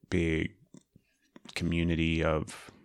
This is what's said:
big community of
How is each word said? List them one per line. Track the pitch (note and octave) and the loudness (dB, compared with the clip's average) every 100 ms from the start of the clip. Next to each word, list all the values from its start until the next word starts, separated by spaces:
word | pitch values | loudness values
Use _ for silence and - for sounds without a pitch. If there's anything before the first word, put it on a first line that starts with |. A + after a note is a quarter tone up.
| - | -4
big | F2+ E2 D#2+ F2 - _ - _ - _ _ _ - - | 0 2 0 -2 -6 _ -20 _ -20 _ _ _ -20 -16
community | - E2+ E2+ E2+ E2 D#2+ D#2+ | -4 -2 0 2 2 2 2
of | D#2+ D#2 - - - - | 2 0 -2 -10 -18 -20